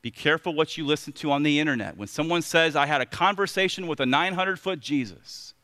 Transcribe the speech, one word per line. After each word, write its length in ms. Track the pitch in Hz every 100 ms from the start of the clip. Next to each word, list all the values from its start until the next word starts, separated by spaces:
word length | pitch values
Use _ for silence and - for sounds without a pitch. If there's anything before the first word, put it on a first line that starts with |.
Be 80 | 117
careful 440 | - 147 160 -
what 220 | 156 156 -
you 100 | 147
listen 280 | 151 -
to 180 | - 151
on 120 | 143
the 160 | 151 147
internet. 380 | 151 127 98 76
When 100 | 101
someone 340 | - 156 170
says, 340 | 160 170 165 147
"I 120 | 143
had 140 | 147
a 40 | 123
conversation 800 | - 180 196 196 - 190 - 180
with 140 | 147
a 80 | 131
nine 260 | 135 175
hundred-foot 460 | 180 185 185 190 175
Jesus" 760 | 127 143 117 73 - - - _